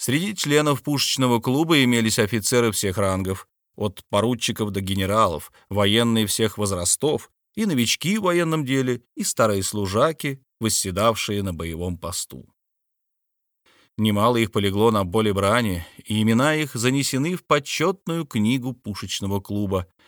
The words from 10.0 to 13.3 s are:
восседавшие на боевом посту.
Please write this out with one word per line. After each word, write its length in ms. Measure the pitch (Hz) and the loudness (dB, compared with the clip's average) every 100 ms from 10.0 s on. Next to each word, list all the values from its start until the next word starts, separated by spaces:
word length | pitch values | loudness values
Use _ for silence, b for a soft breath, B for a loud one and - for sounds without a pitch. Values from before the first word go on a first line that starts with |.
| 156 151 147 135 _ - | 2 0 -6 -8 _ -4
восседавшие 840 | 110 - 95 92 113 107 - 101 | -2 -2 -2 0 2 0 -2 -2
на 100 | 98 | -4
боевом 460 | 82 82 82 90 87 | -4 -6 -6 -6 -6
посту. 500 | 85 - - 62 - _ _ _ _ _ _ _ _ | -8 -8 -10 -14 -20 _ _ _ _ _ _ _ _